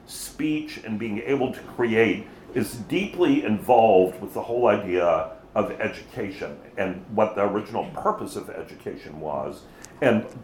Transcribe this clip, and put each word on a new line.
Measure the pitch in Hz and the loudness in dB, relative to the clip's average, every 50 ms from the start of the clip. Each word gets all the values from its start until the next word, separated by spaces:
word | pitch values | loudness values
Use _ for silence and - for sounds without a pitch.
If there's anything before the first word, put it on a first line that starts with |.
| - | -18
speech, | - - - - - - - 156 156 151 151 151 151 - - - | -16 -14 -12 -12 -10 -6 -4 -2 -2 -2 -2 -4 -6 -12 -12 -10
and | 113 110 104 | -8 -6 -6
being | 117 113 101 107 | -4 -4 -4 -4
able | - 127 139 135 123 127 - | -2 -2 0 0 0 -2 -4
to | - | -6
create | - - - - 123 113 110 110 113 107 85 - - - - - - - - | -12 -10 -4 0 0 4 4 6 6 4 4 0 -4 -10 -16 -20 -16 -6 -2
is | 120 110 - - | -2 -2 -2 -4
deeply | 117 104 - 156 180 202 202 - 180 175 147 139 147 - | -8 -6 -2 -2 -2 -2 -2 0 2 4 4 4 4 2
involved | 110 107 101 - - 127 117 113 113 104 92 104 - - - | 2 0 0 4 6 6 8 8 8 8 8 6 4 2 -4
with | 101 - - | -10 -8 -8
the | 113 95 | -8 -6
whole | - 117 123 120 110 | -4 0 4 4 4
idea | 104 92 95 92 87 90 87 85 82 80 - - - - - - - | 4 4 2 0 0 2 4 4 4 2 0 -2 -8 -14 -14 -4 -2
of | 110 104 - - - | -2 -2 -2 -2 -4
education | 110 104 - - - - - 131 107 98 95 - 87 76 73 - - - - | -4 -6 -6 -8 -14 -14 -10 -8 -8 -8 -8 -8 -10 -10 -10 -12 -18 -10 -6
and | - 98 92 90 92 - - 107 | -4 -4 -2 -4 -6 -10 -4 0
what | 104 107 107 - | 0 0 2 2
the | 101 101 | 0 0
original | 101 95 104 104 - 113 101 85 92 - | 0 0 -2 -4 -4 -6 -6 -6 -6 -6
purpose | - - 208 208 - 107 92 - | -2 -2 0 0 -2 -4 -8 -8
of | 104 90 - | -10 -10 -10
education | - 85 82 - - - - 104 - - - - 76 78 | -10 -12 -12 -12 -16 -14 -12 -12 -12 -12 -12 -14 -14 -10
was. | 78 76 73 71 67 73 - - - - - - - - - - | -8 -6 -4 -4 -6 -6 -10 -12 -16 -20 -20 -20 -20 -20 -6 0
And | 147 127 110 110 - - - - | 2 4 4 4 2 -4 -10 -16